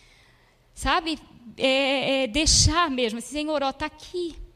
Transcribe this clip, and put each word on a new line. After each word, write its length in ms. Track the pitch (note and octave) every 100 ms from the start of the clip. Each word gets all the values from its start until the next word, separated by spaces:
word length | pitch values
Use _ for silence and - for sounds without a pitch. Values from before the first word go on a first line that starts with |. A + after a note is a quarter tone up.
| _ _ _ _ _ _ _ -
Sabe? 440 | C4 E4 E4 D4+ - - A#3 -
É, 680 | C4 C4 C#4 C#4 G#3+ C4+ C4
é, 20 |
deixar 640 | A#3+ D#4+ - - D#4 E4+
mesmo. 280 | B3+ A#3+ A3+
Assim, 140 | -
"Senhor, 300 | D4 D4+ D4+
ó, 100 | C4+
tá 140 | C4+ D4+
aqui." 480 | - - F4+ E4+ C4+ -